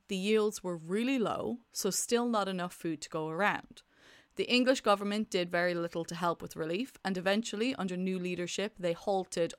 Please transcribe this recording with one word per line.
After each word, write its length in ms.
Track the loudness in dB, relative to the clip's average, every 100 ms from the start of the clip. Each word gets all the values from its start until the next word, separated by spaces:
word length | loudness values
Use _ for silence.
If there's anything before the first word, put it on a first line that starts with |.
| -6
the 80 | -2
yields 440 | 2 4 2 -2
were 140 | -6 -6
really 420 | -2 0 2 2
low, 420 | 0 0 -2 -6 -8
so 180 | -4 -2
still 380 | 0 0 0 2
not 220 | 0 0
enough 240 | -2 -6
food 260 | -6 -6 -6
to 60 | -6
go 200 | -6 -4
around. 520 | 0 0 0 -6 -20 _ _ -20 -20 _ -6
The 120 | 2
English 320 | 6 6 4
government 480 | 4 4 2 -2 0
did 220 | 0 0
very 220 | 2 2
little 320 | 0 -2 -4 -6
to 100 | -2
help 260 | 0 0
with 140 | -6 -6
relief, 380 | -4 -4 -4 -6
and 140 | -4 0
eventually, 580 | 2 2 0 -2 -2 0
under 220 | -2 -2
new 200 | -2 0
leadership, 580 | -2 -4 -4 -4 -4 -2
they 140 | -2
halted 600 | -2 0 -2 0 0 0